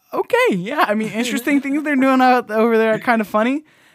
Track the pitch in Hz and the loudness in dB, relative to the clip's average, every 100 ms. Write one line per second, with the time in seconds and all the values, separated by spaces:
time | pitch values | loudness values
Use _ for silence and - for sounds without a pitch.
0 | _ 294 - 466 508 202 185 294 359 220 | _ -6 -2 0 2 0 -4 -2 -2 -2
1 | 220 214 247 254 277 285 269 277 302 277 | -2 -4 -4 -4 0 0 0 -4 -2 0
2 | 262 262 254 247 233 220 226 226 220 220 | 2 4 4 2 0 0 2 2 2 0
3 | 262 226 214 214 226 285 - _ _ | 0 -2 0 -2 0 -2 -6 _ _